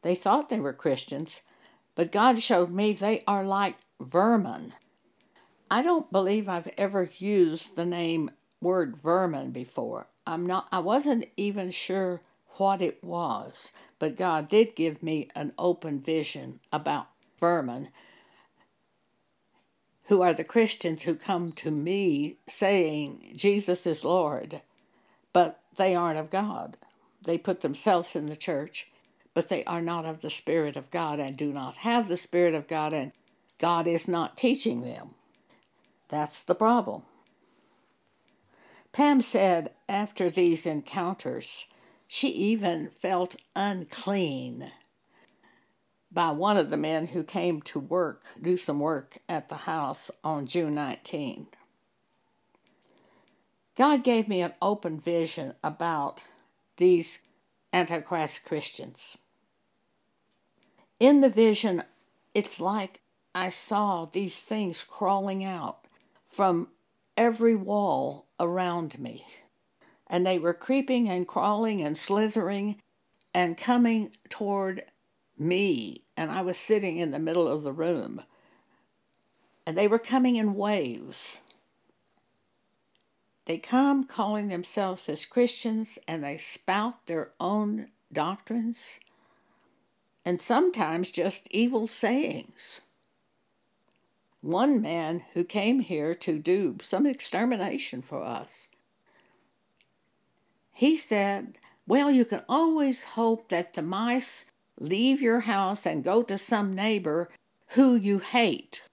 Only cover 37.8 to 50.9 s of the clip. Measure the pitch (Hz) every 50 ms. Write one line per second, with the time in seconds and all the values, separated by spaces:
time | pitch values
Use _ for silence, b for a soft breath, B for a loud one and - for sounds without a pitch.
37.8 | _ _ _ _ _ _ _ _ _ b b b b b b b b b b b
38.8 | b b - - 285 294 285 262 233 - - 196 196 185 175 170 156 - _ _
39.8 | _ - 196 202 208 208 - - 185 175 165 185 180 175 165 160 - 170 156 147
40.8 | 143 - - 196 175 175 190 - - - 120 - - - - - - b b b
41.8 | b b b b b b - - - 277 - - 190 208 226 220 202 180 170 160
42.8 | 156 175 - - - 180 190 180 180 180 - - _ _ _ 190 196 202 196 185
43.8 | 165 - - - - 190 202 196 180 151 135 131 127 127 120 120 - 131 - _
44.8 | _ _ _ _ _ b b b b b b b b b b b b b b b
45.8 | _ _ _ _ _ _ - 170 170 165 147 151 185 208 208 190 156 131 - 147
46.8 | 151 156 160 156 170 165 - 175 156 - - 190 175 180 165 151 147 - - 147
47.8 | 139 - 165 185 175 151 - _ - - - - - 170 180 180 - - 143 143
48.8 | 143 160 160 135 - _ - - _ - 175 151 - - 156 147 - - 160 160
49.8 | 147 135 - - - - - _ - 156 156 143 139 127 - 175 165 151 147 147
50.8 | 147 131